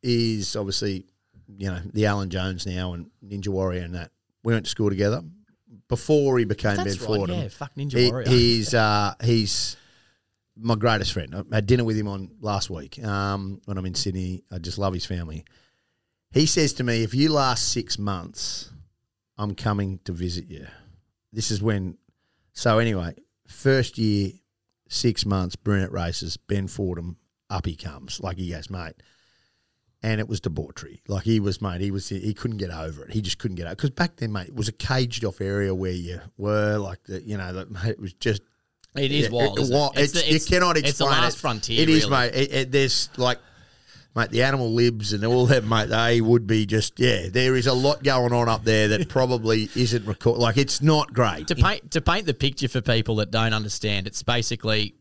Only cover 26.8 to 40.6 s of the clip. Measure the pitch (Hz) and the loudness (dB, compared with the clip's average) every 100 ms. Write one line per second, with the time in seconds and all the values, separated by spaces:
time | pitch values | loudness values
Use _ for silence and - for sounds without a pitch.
26.8 | 98 87 85 82 _ _ _ 98 90 78 | -6 -4 -8 -12 _ _ _ -6 -6 -8
27.8 | - 78 - - 95 87 90 85 78 90 | -12 -14 -14 -10 -8 -8 -8 -8 -10 -12
28.8 | 82 - _ _ _ _ _ _ _ _ | -12 -16 _ _ _ _ _ _ _ _
29.8 | _ _ 110 107 110 - - 76 76 - | _ _ -2 -2 -2 -4 -4 -4 -8 -10
30.8 | - - - 98 110 113 101 87 101 87 | -18 -18 -6 -4 2 2 2 -2 -4 -4
31.8 | 101 98 92 95 104 104 117 107 92 82 | -4 -4 -6 -6 -6 -4 -6 -6 -8 -8
32.8 | 80 73 - 110 98 - 113 90 85 87 | -10 -10 -6 -4 -2 -4 -4 -4 -8 -2
33.8 | 147 - 175 - 117 104 90 131 104 - | -4 0 -4 -2 -6 -4 -8 -6 -6 -4
34.8 | - 131 123 110 107 - 98 101 101 95 | -2 0 0 -2 -4 -4 -2 0 0 0
35.8 | 92 90 87 87 - _ 101 107 104 107 | -2 -4 -6 -10 -14 _ -2 0 2 0
36.8 | 98 92 - 92 - 104 90 92 92 104 | -4 -10 -10 -12 -8 -8 -6 -8 -10 -4
37.8 | 107 110 101 - 120 101 _ _ _ _ | -4 -4 -8 -4 -2 -2 _ _ _ _
38.8 | _ - 139 147 117 120 135 131 135 131 | _ -4 0 2 0 2 0 2 2 2
39.8 | 143 - 143 170 156 156 - 180 | 2 2 2 2 2 2 4 4